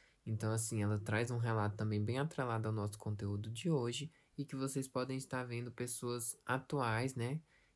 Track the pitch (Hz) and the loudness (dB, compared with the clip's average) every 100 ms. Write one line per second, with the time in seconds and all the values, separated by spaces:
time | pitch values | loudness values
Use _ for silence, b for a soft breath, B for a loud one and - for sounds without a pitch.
0 | b b - 110 110 110 113 113 104 107 | b b -4 0 2 2 0 2 2 2
1 | 104 107 120 120 117 110 104 104 107 104 | 2 2 2 2 2 2 2 0 0 2
2 | 104 123 151 - 127 113 110 107 104 - | 2 2 0 0 0 0 0 0 -2 -4
3 | - 101 101 101 104 113 175 151 120 120 | -4 -2 -2 -2 -4 -2 2 2 2 -2
4 | 143 B B - 139 135 135 135 131 131 | -6 B B -8 -6 -2 -2 -2 -2 -2
5 | 127 131 131 127 123 120 120 117 123 - | -2 -2 -4 -4 -2 -4 -4 -4 -4 -2
6 | 120 120 117 - - 127 - 147 120 110 | -2 -2 -2 -4 -2 -2 0 0 2 2
7 | 127 123 120 151 b b b | 2 0 -2 -2 b b b